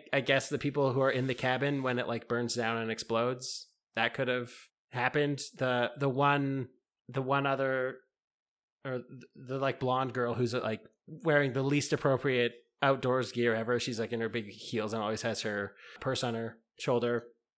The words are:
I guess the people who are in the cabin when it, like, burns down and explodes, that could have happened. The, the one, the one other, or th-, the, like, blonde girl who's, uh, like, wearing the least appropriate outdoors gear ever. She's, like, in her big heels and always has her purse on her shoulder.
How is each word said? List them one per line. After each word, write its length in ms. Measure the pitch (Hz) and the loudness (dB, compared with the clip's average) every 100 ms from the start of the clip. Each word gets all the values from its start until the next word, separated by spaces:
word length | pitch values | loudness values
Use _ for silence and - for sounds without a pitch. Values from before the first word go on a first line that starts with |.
| - | -2
I 100 | 139 | 0
guess 280 | 139 135 - | 4 2 2
the 80 | 139 | -2
people 340 | 143 143 135 | -2 2 2
who 80 | 123 | 4
are 100 | 135 | 2
in 160 | 127 131 | 2 0
the 80 | 123 | 0
cabin 480 | 127 127 143 139 | 0 2 0 0
when 160 | 131 123 | 0 -2
it, 80 | 113 | -2
like, 200 | 117 - | -4 -2
burns 280 | 120 120 120 | -2 0 0
down 220 | 113 113 | 0 0
and 120 | 113 | -2
explodes, 800 | 110 - 113 120 127 127 - - _ _ 113 | -4 -2 0 0 -2 -6 -8 -12 _ _ -2
that 200 | 117 - | 0 0
could 120 | 127 | 0
have 220 | 123 120 - - _ _ | 0 -4 -12 -18 _ _
happened. 520 | 120 123 151 147 139 - - | -2 2 2 2 0 -4 -2
The, 340 | 131 123 120 147 | 0 2 0 0
the 120 | 139 | -2
one, 600 | 131 143 143 139 135 123 _ _ _ - | 2 4 2 0 -4 -6 _ _ _ -10
the 140 | 131 | -6
one 240 | 131 139 139 | -2 0 0
other, 520 | 135 135 131 131 131 _ _ _ _ _ _ _ _ | 0 0 0 -2 -6 _ _ _ _ _ _ _ _
or 100 | 139 127 | -6 -6
th-, 40 | - 131 - 127 | -8 -16 -18 -16
the, 240 | 127 135 | -8 -2
like, 200 | 135 127 | -2 0
blonde 340 | 127 127 131 | 0 0 0
girl 200 | 120 120 | -2 -2
who's, 220 | 117 120 123 | 0 0 0
uh, 60 | |
like, 200 | 110 110 - _ - | -2 -4 -8 _ -18
wearing 460 | 156 160 147 139 | -4 2 4 4
the 80 | 127 | 2
least 300 | 135 147 - | 2 2 2
appropriate 600 | 143 143 131 143 123 120 - _ - | 2 2 2 2 2 0 -2 _ 0
outdoors 500 | 139 135 127 127 120 | 2 4 2 0 0
gear 220 | 120 120 | 0 2
ever. 260 | 110 113 120 | 2 0 0
She's, 200 | 131 113 | 0 -4
like, 120 | 113 | -2
in 100 | 117 | -2
her 80 | 113 | -2
big 200 | 117 101 | -4 -6
heels 420 | 95 - 113 107 | -12 -6 -2 -2
and 80 | 113 | -2
always 180 | 107 - | -2 0
has 220 | 117 107 | -2 -2
her 300 | 110 101 101 - - - | -2 -2 -4 -8 -20 -8
purse 220 | 131 127 | -2 0
on 100 | 120 | 0
her 240 | 113 113 - _ - | -2 -6 -8 _ -8
shoulder. 460 | - 120 120 117 - _ _ | 0 2 2 -2 -4 _ _